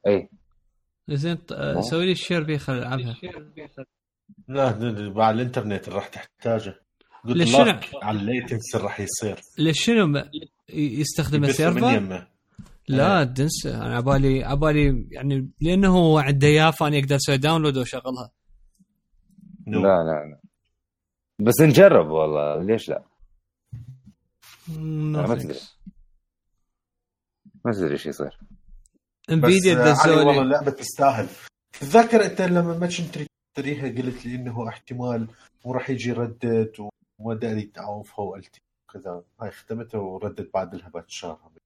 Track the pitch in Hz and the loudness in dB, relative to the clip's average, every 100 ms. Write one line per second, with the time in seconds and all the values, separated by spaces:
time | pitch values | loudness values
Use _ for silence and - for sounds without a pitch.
0 | 101 101 - _ _ _ _ _ _ _ | 2 0 -2 _ _ _ _ _ _ _
1 | - 143 165 170 - - 143 135 117 160 | -6 -4 -4 -6 -8 -8 -4 -4 -2 -2
2 | 185 175 - 175 156 147 139 127 117 131 | 0 -2 -2 -4 -2 -4 -4 -6 -4 -6
3 | 123 117 180 151 151 156 147 - - _ | -6 -10 -14 -16 -20 -20 -20 -20 -20 _
4 | _ _ _ - - 139 131 104 120 104 | _ _ _ -20 -8 0 0 0 -4 -6
5 | 104 98 110 110 123 127 107 98 - 95 | -6 2 2 2 -2 -4 -4 -6 -6 -8
6 | - - - _ 117 113 101 - _ _ | -8 -16 -20 _ -4 -4 -4 -16 _ _
7 | _ - 113 165 160 120 240 131 - 139 | _ -16 -4 0 6 6 6 4 -8 -10
8 | 101 107 101 123 123 113 - - 101 - | -6 -4 -4 -4 -4 -8 -6 -6 -6 -8
9 | 98 - 107 92 - - 156 156 - 233 | -8 -6 -8 -8 -14 -2 -2 0 2 2
10 | 170 143 - - - _ _ 156 147 117 | 2 0 -6 -14 -16 _ _ -6 -4 -4
11 | 147 - 135 147 139 131 160 175 247 226 | -4 -4 -2 0 0 2 2 2 2 2
12 | - 90 - _ _ - - - - 135 | -2 -10 -14 _ _ -20 -20 -18 -2 2
13 | 160 190 135 127 151 - 143 117 113 120 | 4 2 0 0 -2 -2 -6 -6 -4 -2
14 | 127 139 135 131 123 139 156 151 143 123 | 2 2 4 2 -2 0 2 4 2 2
15 | - - 135 135 131 - 156 185 196 185 | -4 -8 -4 -4 -4 -4 0 4 6 6
16 | 165 156 135 143 143 151 160 156 151 147 | 6 4 4 4 6 6 4 2 0 0
17 | 135 139 - 135 147 165 151 131 120 131 | 0 0 0 0 2 2 0 -2 -4 -6
18 | 131 127 113 _ _ _ _ _ _ _ | -8 -10 -12 _ _ _ _ _ _ _
19 | _ _ _ _ - - - 98 95 92 | _ _ _ _ -20 -18 -6 0 4 4
20 | 80 76 76 73 _ _ _ _ _ _ | 2 -4 -8 -20 _ _ _ _ _ _
21 | _ _ _ - 107 123 156 131 196 131 | _ _ _ 0 2 6 8 10 8 8
22 | 78 80 78 76 73 76 95 110 - - | 4 0 0 0 -2 -4 -2 -4 -4 -10
23 | _ _ _ _ _ _ _ 117 - - | _ _ _ _ _ _ _ -20 -20 -20
24 | - _ _ _ - - - 156 156 156 | -20 _ _ _ -20 -20 -16 -10 -6 -4
25 | 151 151 110 127 127 69 - _ - _ | -2 0 0 -2 -4 -10 -14 _ -20 _
26 | _ _ _ _ _ _ _ _ _ _ | _ _ _ _ _ _ _ _ _ _
27 | _ _ _ _ _ _ 120 104 82 71 | _ _ _ _ _ _ -6 -2 -2 -4
28 | 78 69 71 - - - _ - _ _ | -8 -8 -10 -10 -20 -20 _ -20 _ _
29 | _ _ - 160 151 190 185 160 151 151 | _ _ -2 2 4 6 4 6 4 6
30 | 165 156 156 135 131 143 139 135 117 - | 6 6 6 4 2 0 -2 -6 -12 0
31 | 139 117 98 - - _ _ - 139 220 | 2 2 -8 -12 -20 _ _ -14 4 6
32 | 226 226 190 - 185 175 170 170 175 175 | 6 4 2 0 0 2 0 -2 -4 -4
33 | 165 147 151 _ _ - 135 143 131 117 | -8 -10 -12 _ _ -8 -6 -4 -6 -6
34 | 123 123 123 123 123 113 113 - - 123 | -6 -8 -10 -10 -8 -8 -10 -12 -14 -8
35 | 123 117 113 _ _ _ 123 123 - 123 | -4 -4 -6 _ _ _ -8 -6 -6 -6
36 | 117 113 120 117 120 113 110 - 104 _ | -4 -4 -6 -6 -2 0 -2 -6 -18 _
37 | _ _ 110 110 117 107 107 - - 104 | _ _ -10 -8 -6 -6 -8 -14 -14 -14
38 | 107 - 98 95 - _ _ _ _ 95 | -14 -12 -10 -12 -20 _ _ _ _ -16
39 | 92 87 _ _ 107 - _ 113 113 110 | -14 -14 _ _ -14 -14 _ -12 -10 -10
40 | 95 95 104 - - 95 90 90 87 85 | -10 -10 -10 -10 -8 -6 -8 -14 -16 -16
41 | - - 87 78 _ _ | -16 -14 -14 -14 _ _